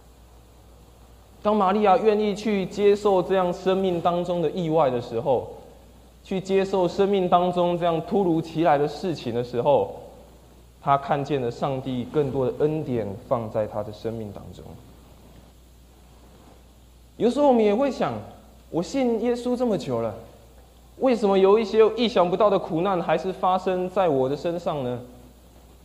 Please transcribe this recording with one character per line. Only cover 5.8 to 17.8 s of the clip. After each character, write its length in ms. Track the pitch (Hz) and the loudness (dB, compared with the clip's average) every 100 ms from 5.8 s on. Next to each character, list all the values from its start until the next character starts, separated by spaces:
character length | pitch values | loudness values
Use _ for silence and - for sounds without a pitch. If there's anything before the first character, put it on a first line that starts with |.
| - - - - | -20 -20 -20 -20
去 180 | - 190 | -8 -6
接 240 | - 190 190 | 0 0 0
受 220 | 196 175 | 0 0
生 200 | 175 196 | 0 0
命 220 | 202 180 | 2 2
当 220 | 175 180 | 2 2
中 260 | 180 175 175 | 0 0 0
这 80 | 175 | -2
样 160 | 165 160 | -2 -2
突 160 | 175 | 0
如 180 | 185 165 | 0 0
其 220 | 160 160 | -2 0
来 160 | 170 147 | 2 2
的 80 | 147 | 0
事 260 | - 190 | -4 -6
情 220 | 151 123 117 | -6 -6 -4
的 80 | |
时 180 | 120 120 | -4 -2
候， 320 | 135 131 98 - - - - - - - - - | 2 2 2 -6 -18 -20 -20 -20 -20 -20 -20 -8
她 160 | 147 139 | 0 0
看 260 | - 147 | 0 -4
见 160 | 139 143 | -2 -4
了 120 | 120 | -4
上 280 | 120 156 131 | -4 -6 -4
帝 280 | 135 127 117 | -6 -6 -4
更 200 | 156 139 | -2 -2
多 160 | 131 127 | 0 -2
的 60 | - | 0
恩 240 | 151 156 | 0 0
典 240 | 143 120 101 98 - | -4 -4 -4 -8 -4
放 200 | 123 110 | -4 -2
在 160 | 113 107 | -4 -4
她 160 | 110 | -4
的 100 | 104 | -8
生 180 | 104 113 | -8 -8
命 180 | 113 104 | -8 -10
当 100 | 95 95 - | -12 -16 -18
中。 100 | - - - - - - - - - - - - - - - - - - - - - - - - - - | -18 -20 -20 -20 -20 -20 -20 -20 -20 -20 -20 -20 -20 -20 -20 -20 -20 -20 -20 -20 -20 -20 -20 -20 -20 -2
有 120 | 214 | 0
时 100 | 247 | 2
候 80 | 294 | 4
我 60 | |
们 100 | 240 | 4
也 120 | 208 | 4
会 160 | 208 | 2